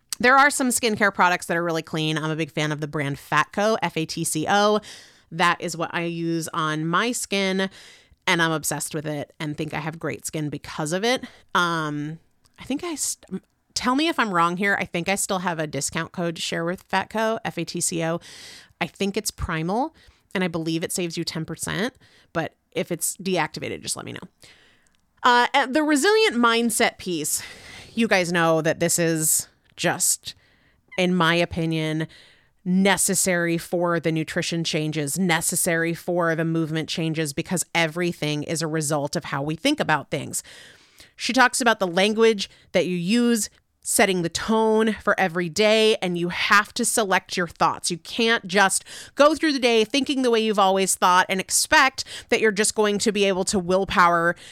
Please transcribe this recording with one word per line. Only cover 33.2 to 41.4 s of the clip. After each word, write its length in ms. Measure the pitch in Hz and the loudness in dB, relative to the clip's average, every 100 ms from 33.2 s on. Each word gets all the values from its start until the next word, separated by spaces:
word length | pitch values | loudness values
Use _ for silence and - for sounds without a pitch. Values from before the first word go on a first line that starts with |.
| - 175 170 170 | 0 0 0 -2
for 420 | - 180 175 170 | -2 -2 0 0
the 120 | 165 | 0
nutrition 520 | 160 156 - 165 170 | -2 -2 -4 -4 -2
changes, 540 | 160 160 156 156 143 170 | -2 -2 -2 -2 -4 0
necessary 760 | 185 165 160 175 - 165 165 | 0 0 0 -2 0 0 0
for 420 | 165 - 175 170 160 | -4 -4 0 0 0
the 100 | 165 | 0
movement 440 | 165 160 156 156 | 0 -2 -4 -4
changes, 440 | - 160 160 156 | -4 -2 -2 -4
because 320 | 139 165 175 - | -4 -4 -4 -2
everything 720 | 170 165 156 175 170 151 151 | 0 0 0 -4 -2 -4 -4
is 180 | 147 160 | -4 -4
a 60 | 160 | -4
result 480 | 160 147 151 143 170 | -2 -2 -2 -2 -4
of 100 | - | -4
how 160 | 147 | -4
we 140 | 143 160 | -4 -2
think 240 | 269 302 | 0 0
about 320 | 160 151 233 | 0 0 -2
things. 320 | 156 131 - - - - - _ - - - | -8 -6 -8 -10 -16 -20 -20 _ -20 -20 -8
She 180 | - | -2
talks 280 | 247 | 4